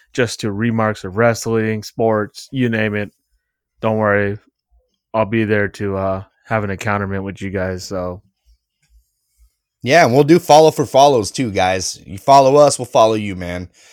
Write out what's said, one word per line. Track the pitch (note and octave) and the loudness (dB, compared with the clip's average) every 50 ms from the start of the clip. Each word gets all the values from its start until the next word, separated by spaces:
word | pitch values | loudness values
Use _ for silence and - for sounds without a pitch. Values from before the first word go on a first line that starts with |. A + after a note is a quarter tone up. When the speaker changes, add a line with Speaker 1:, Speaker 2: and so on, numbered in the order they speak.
| _ _ - | _ _ -4
Speaker 1:
just | - B2 A2 - - | -4 -4 -4 -4 -6
to | - A2 | -8 -6
remarks | G2 G2+ A2+ A#2+ A2+ A2+ A2 G#2+ G#2 - - | -6 -4 -4 -2 -2 -2 -2 -2 -4 -6 -8
of | F#2+ F2+ G#2+ | -8 -2 0
wrestling, | A#2+ A#2 A2+ - - A#2 A2+ A2+ A2 A2 A2 G#2+ G#2 | 0 0 0 -2 -4 -4 -2 -2 -2 -2 -4 -6 -8
sports, | - - - A#2 A2+ A2 G#2+ G#2 G2+ - - - - | -10 -6 -4 -2 0 0 0 -2 -6 -8 -16 -18 -10
you | - C3+ B2 A#2 | -6 -4 -2 -2
name | A2+ A2 G#2+ G#2+ G#2 | -2 -2 -2 -2 -2
it. | G#2 G#2 G2 - _ _ _ _ _ _ _ _ _ _ _ _ _ | -4 -6 -8 -10 _ _ _ _ _ _ _ _ _ _ _ _ _
Don't | - A2 A2 A2 | -4 -2 0 0
worry. | G#2+ G#2 G2+ G#2 G2+ G2+ G2+ G#2+ _ _ _ _ _ _ _ _ _ _ _ _ _ _ - | 0 2 2 0 0 -2 -4 -8 _ _ _ _ _ _ _ _ _ _ _ _ _ _ -4
I'll | A2 A2 | -4 -2
be | G2 A2+ A2+ A2 | -2 0 -2 0
there | G#2 G#2+ G#2 G2+ F#2+ | 0 0 0 -2 -2
to, | - - G#2+ G2+ G2 F#2+ | -4 -6 -6 -6 -4 -4
uh, | F#2+ F#2+ F#2+ F#2+ G2 - _ _ _ | -4 -4 -4 -6 -8 -12 _ _ _
have | - A2+ A2 G#2 | -6 -4 -4 -4
an | G2+ | -4
encounterment | G2 F2+ - A2+ G2+ G2+ G2+ F#2+ G2 G2 F#2+ | -6 -6 -4 -4 -4 -4 -4 -4 -6 -8 -8
with | G2 F2+ - | -8 -10 -10
you | G2+ G2 | -10 -8
guys. | F#2 G2 F#2 F#2+ F#2 F2+ F#2 | -6 -6 -6 -6 -6 -8 -10
So | - G2+ F#2 F2+ F2+ F2+ F#2 - _ _ _ _ _ _ _ _ _ _ _ _ _ _ _ _ _ _ _ _ _ _ _ _ _ _ _ _ _ _ _ - | -10 -10 -8 -8 -8 -10 -12 -16 _ _ _ _ _ _ _ _ _ _ _ _ _ _ _ _ _ _ _ _ _ _ _ _ _ _ _ _ _ _ _ -2
Speaker 2:
Yeah, | A#2+ D3 E3 E3 | 2 2 4 4
and | A#2+ A#2 | 4 4
we'll | C#3 D3 | 4 4
do | C#3+ E3 F3 | 6 4 4
follow | - - D3 D#3 D#3+ D#3 | 4 6 6 6 6 6
for | D#3 - C#3+ | 4 0 -2
follows | A2+ - C3 C#3 D3 C#3 A#2 G2 F2+ | 0 4 4 6 6 4 2 0 -2
too, | - - C3 A2+ | -4 -6 -6 -4
guys. | F#2+ F#2 F#2 F#2 F#2+ F#2+ F2+ - - - - | -2 0 0 0 0 -2 -4 -8 -10 -12 -16
You | - F2+ G2 | -18 -18 -6
follow | - - C3+ C#3 C#3 C3 C#3 D3 | 0 4 6 6 6 6 6 6
us, | D3 C#3 - - | 4 4 2 0
we'll | B2 | -4
follow | - - C3+ A2+ A2 A2 | -2 2 4 4 4 2
you, | A2 G#2 G2+ F#2+ | 0 -4 -6 -8
man. | F#2 F2+ F2 F2 F2+ F#2 F2+ _ _ _ _ | -8 -8 -8 -8 -8 -10 -12 _ _ _ _